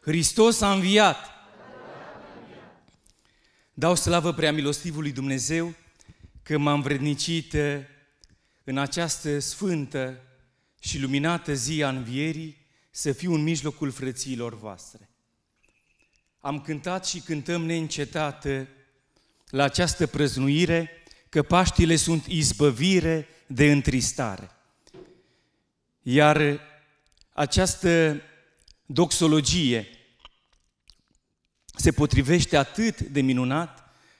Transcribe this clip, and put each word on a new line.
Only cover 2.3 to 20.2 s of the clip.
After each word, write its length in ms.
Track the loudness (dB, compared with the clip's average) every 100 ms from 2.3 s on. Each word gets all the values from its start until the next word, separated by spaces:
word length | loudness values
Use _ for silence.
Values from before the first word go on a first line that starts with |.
| -20 -20 -20 -20 _ _ _ _ _ _ _ _ _ _
Dau 200 | -2 2
slavă 380 | 2 2 0 0
prea 200 | 0 0
milostivului 600 | 0 -2 -4 -6 -6 -6
Dumnezeu 640 | -6 -4 -4 -2 -4 -4 -10 _ _ _ -20 -20 -20
că 160 | -4 0
m-a 140 | 2
învrednicit, 840 | 0 0 -2 -2 -4 -4 -4 -4
eh, 260 | -2 -2 -4 -10 _ _ _ _ _ _ _
în 140 | -8 -4
această 600 | -4 -4 -4 -4 -4 -4
sfântă 840 | -6 -6 -4 -4 -4 -6 -6 -10 _ _ _ _ _ _
și 200 | -10 -6
luminată 540 | -2 0 0 -2 -4
zi 280 | -4 -4 -2
a 60 | -2
învierii 800 | -4 -6 -6 -6 -6 -12 -16 _ _ _
să 220 | -8 -6
fiu 220 | -4 -2
în 80 | 0
mijlocul 480 | 0 -2 -4 -6 -8
frățiilor 680 | -6 -8 -8 -8 -8 -8 -10
voastre. 520 | -16 -16 -20 -20 _ _ _ _ _ _ _ _ _ _ _ _ _ _
Am 200 | -8 -8
cântat 460 | -6 -8 -6 -6 -6
și 140 | -10
cântăm 440 | -6 -8 -4 -4
neîncetat, 800 | -2 -4 -4 -6 -6 -4 -6 -6
eh, 220 | -6 -6 -8 _ _ _ _ _ _ _ _
la 160 | 0
această 440 | 2 2 0 2 -2
prăznuire – 840 | 2